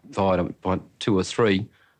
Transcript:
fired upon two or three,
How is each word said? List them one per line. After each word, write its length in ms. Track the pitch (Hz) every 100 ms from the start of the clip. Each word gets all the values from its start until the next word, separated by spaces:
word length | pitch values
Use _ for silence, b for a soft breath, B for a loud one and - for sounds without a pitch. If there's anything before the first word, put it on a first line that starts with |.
| -
fired 280 | - 98 90
upon 440 | 87 - 95 92 - -
two 180 | - 95
or 60 |
three, 440 | 90 - 113 98 110 b b